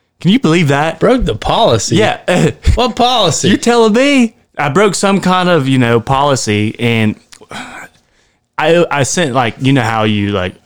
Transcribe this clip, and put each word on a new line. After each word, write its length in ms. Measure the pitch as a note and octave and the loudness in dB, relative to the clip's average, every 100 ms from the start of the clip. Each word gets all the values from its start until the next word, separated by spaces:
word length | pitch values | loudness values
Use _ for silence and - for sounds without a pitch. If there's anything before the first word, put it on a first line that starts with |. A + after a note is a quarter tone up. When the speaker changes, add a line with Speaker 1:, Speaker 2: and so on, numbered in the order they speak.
| _ _ | _ _
Speaker 1:
Can 100 | D#3+ | 0
you 80 | A#3+ | 0
believe 300 | D#3+ E3 D3+ | 2 2 2
that? 300 | C#3 D#3+ - | 0 -2 -2
Speaker 2:
Broke 260 | F3 B3+ F3+ | 0 0 0
the 100 | A2 | -4
policy? 640 | - E3 A3 A#2 - E3 | -2 0 2 0 0 0
Speaker 1:
Yeah. 240 | G#3 - - | 0 -2 -2
<laughs> 500 | F3+ D#3 - - - | 0 0 0 0 0
Speaker 2:
What 200 | A#3+ A3 | 0 0
policy? 540 | A#3+ B3+ F#3 - F#3+ | 0 2 0 0 0
Speaker 1:
You're 80 | G3+ | 0
telling 360 | A#3 A#3+ A3+ | 2 2 2
me 420 | G#3+ C#4 C#4 A3+ _ _ - | 2 2 2 0 _ _ -6
I 120 | D3 | -2
broke 260 | C#3 G#3 - | 2 0 0
some 240 | G3 G3 | 0 0
kind 300 | F3+ F#3 F3+ | 0 0 2
of, 180 | E3+ C3 | 0 2
you 100 | C3 | 2
know, 220 | A#2+ A#2 | 2 0
policy, 760 | A2 C3+ C#3+ C3+ - G#2 G#2+ - | 0 0 0 0 0 -2 -2 -2
and 400 | A#2 A2+ A2 G2+ _ - - - - - - _ _ _ _ _ _ - | -2 0 0 -2 _ -20 -20 -18 -16 -18 -20 _ _ _ _ _ _ -4
I, 280 | D#3 E3+ E3 | 0 2 2
I 140 | C#3+ | 0
sent, 300 | C3 - D#3+ B2+ | -2 -2 -2 0
like, 200 | A#2 - | -2 -2
you 140 | C3 | 0
know 80 | C#3 | 2
how 240 | A2+ A2+ A2 | 0 0 0
you, 260 | G#2 G2+ | 0 -2
like, 240 | G2+ F2+ - | -2 -4 -8